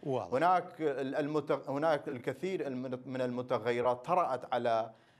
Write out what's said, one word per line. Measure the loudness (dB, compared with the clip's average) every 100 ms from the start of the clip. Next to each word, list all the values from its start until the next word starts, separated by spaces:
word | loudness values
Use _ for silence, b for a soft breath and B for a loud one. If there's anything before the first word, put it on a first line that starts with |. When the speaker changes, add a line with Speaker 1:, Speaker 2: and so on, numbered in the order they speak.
Speaker 1:
واضح. | -4 -2 0
Speaker 2:
هناك | 4 4 4 0 -2
ال-، | 0 0 -2 0
المت-، | 0 0 0 -2 -2
هناك | 0 2 2 0
الكثير | -6 -6 -4 -2 -2 -2
الم-، | -4 -4 -6 -6
من | -2
المتغيرات | -2 -2 0 0 2 2 2 2 2
طرأت | 2 2 -2 -2
على | 0 2 2 0 -8 b